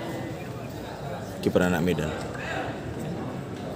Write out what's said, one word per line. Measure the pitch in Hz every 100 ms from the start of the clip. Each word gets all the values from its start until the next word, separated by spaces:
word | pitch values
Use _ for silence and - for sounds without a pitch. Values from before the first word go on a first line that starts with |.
| - - - - - - - - - - - - - - 104
Kiper | 87 90
anak | 87 87
Medan. | 80 78 - - - - - - - - - - - - - - - -